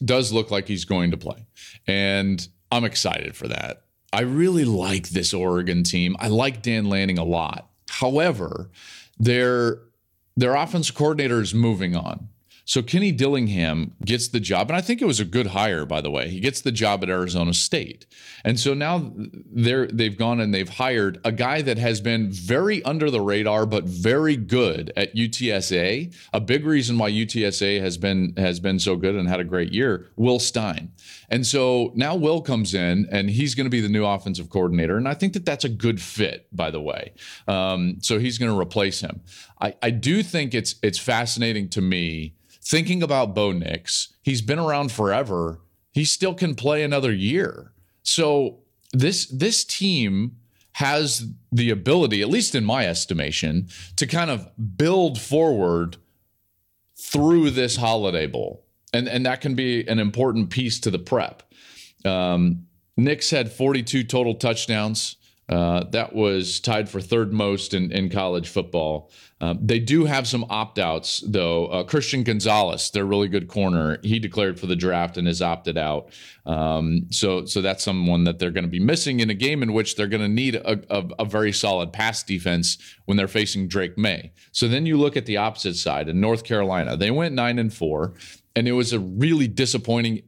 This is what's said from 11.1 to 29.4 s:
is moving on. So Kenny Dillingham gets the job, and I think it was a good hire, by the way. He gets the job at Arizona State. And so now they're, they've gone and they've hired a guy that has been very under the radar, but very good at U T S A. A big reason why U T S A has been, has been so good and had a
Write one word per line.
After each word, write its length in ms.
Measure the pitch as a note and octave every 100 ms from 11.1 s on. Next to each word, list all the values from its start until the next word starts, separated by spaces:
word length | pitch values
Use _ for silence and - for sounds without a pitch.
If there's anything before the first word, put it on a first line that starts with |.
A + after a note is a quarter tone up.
| D3+ C3+ A#2+
is 120 | F#2+
moving 440 | G#2+ A#2 G2 F#2 E2+
on. 320 | G1+ - - - _ - -
So 140 | C3+
Kenny 300 | A#2+ F3 G3+
Dillingham 800 | B2+ C3+ C#3 A2 G2 D#2+ D#2 D#2 -
gets 220 | G2 A#2+ -
the 140 | A#2+
job, 300 | F2+ F#2 G#2+
and 60 | F3
I 40 |
think 200 | F#3 A#3+
it 40 |
was 160 | A3+ A#2
a 40 |
good 220 | F#2 A#2 G#2
hire, 380 | F#2+ G#2+ E2+ C#2+
by 140 | D#2
the 100 | D2
way. 180 | C#2+ C#2
He 120 | F#2
gets 200 | B2 -
the 120 | C3+
job 320 | A2 G#2+ G2+
at 40 | F#2
Arizona 460 | F#2 F2+ F2 E2+
State. 520 | E2+ - E3 F2 - - - - -
And 140 | - A#2
so 160 | C3
now 380 | C#3 D3 F3 C3 G#2
they're, 680 | G#2+ - - A#2+ A#2 C3 B2
they've 320 | A2+ A2 G2+
gone 220 | A2+ A#2+
and 120 | G#2+
they've 160 | G2 F2+
hired 520 | - B2+ A#2+ G2 F2
a 60 | A#2
guy 320 | A2+ B2 D#3
that 160 | C3+ A2+
has 220 | A#2 G#2+
been 320 | A2 A2+ G#2
very 500 | F#2+ F2 B2+ G3 G#3
under 260 | - D#3 D3+
the 120 | A#2+
radar, 460 | G2+ G2+ G#2+ G#2+ A2+
but 180 | G#2+
very 520 | F2 F2+ G#2 C3+ D#3 C#3+
good 560 | F#2+ B2+ G#2+ D#2+ D#2+ -
at 180 | G2+
U 140 | G#2+ A2+
T 240 | - B2
S 180 | G2+ F2
A. 400 | F2+ F2+ A#2+ F3 - -
A 80 | G#2+
big 260 | G#2+ C#3 D3+
reason 320 | D3+ A#2+ A#2+
why 80 | G#2+
U 180 | G#2+
T 200 | A2 A#2
S 180 | G#2 F#2+
A 160 | G2 G2+
has 180 | F#2+ E2+
been, 360 | G2 F#2+ F2+ F2+
has 220 | F#2 F2
been 220 | F#2+ F#2+
so 160 | G2 F2+
good 180 | F#2+
and 140 | G2+ F2+
had 100 |
a 60 | F2+